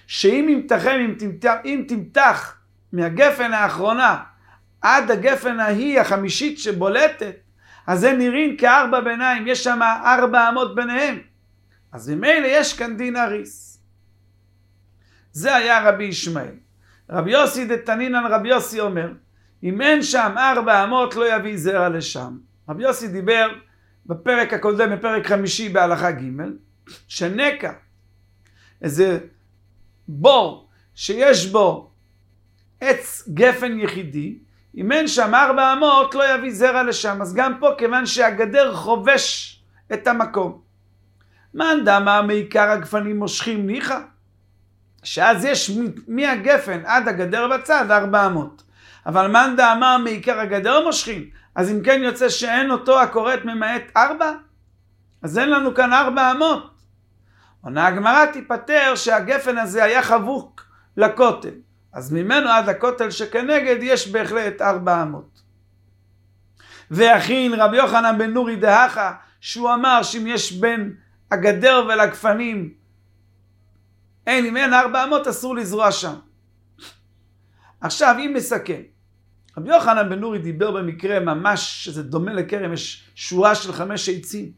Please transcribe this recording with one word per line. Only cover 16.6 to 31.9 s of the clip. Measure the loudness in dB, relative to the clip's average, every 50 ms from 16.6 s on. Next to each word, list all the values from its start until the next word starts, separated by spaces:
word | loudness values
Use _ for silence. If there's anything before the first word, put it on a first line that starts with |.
| _ _ _ _ _ _ _ _ _ -8
רבי | -6 -4 -2 -2
יוסי | 0 0 0 -2 -2 -6 -6
דתנינן, | -6 -6 -6 -6 -6 -6 -4 -4 -4 -4 -4 -2 -2
רבי | -2 -4 -2 0
יוסי | -2 -2 -2 -4 -6 -6
אומר, | -6 -4 -4 -6 -8 -8 -12 -16 _ _ _ _ _ _ _ _ -8
"אם | -8 -6 -2
אין | 0 2 2 2 0
שם | 0 0 0 0 0 0 0
ארבע | 0 2 2 2 2 2 2 2 2
אמות, | 2 0 0 -2 -2 -2
לא | -2 0 0 0
יביא | -2 -4 -6 -8 -4
זרע | -4 -2 0 0 0 0
לשם." | -2 -4 -6 -8 -10 -10 -12 -12 -14 -16 -20 _ _ _ _ -12
רבי | -8 -4 -2
יוסי | -2 -2 -2 -6 -8
דיבר | -8 -4 -2 0 2 2 0 0 -2 -8 -16 _ _ _ _ _ _ _ _
בפרק | -12 -12 -6 -2 -2 0 0 0 -2 -2
הקודם, | -2 -2 0 0 2 0 0 0
בפרק | -2 -4 -2 -2 -2 0 0
חמישי | 0 0 0 -2 -4 -6 -6 -2
בהלכה | 0 2 2 2 2 0 -2 -2
ג', | -4 -4 -8 -10 -10 -10 -10 -12 -12 -14 -18 _ _ _ _ -20 -20 -20 _ _
שנקע, | -10 -6 -6 -4 -2 -2 -2 -2 -2 -4 -8 -10 -12 -12 _ _ _ _ _ _ _ _ _ _ _ _ _ _ _ _ _ _ _ _
איזה | -8 -4 0 2 2 2 2 -2 -6 -12 _ _ _ _ _ _ _ _ _ _ _ _ _ _ _ -14
בור | -6 2 4 4 6 6 4 0 -4 -10 _ _ _ _ _ _ _
שיש | -10 -8 -6 -2 2 4 4 4 4 2 0
בו | 2 2 2 2 2 -2 -8 -18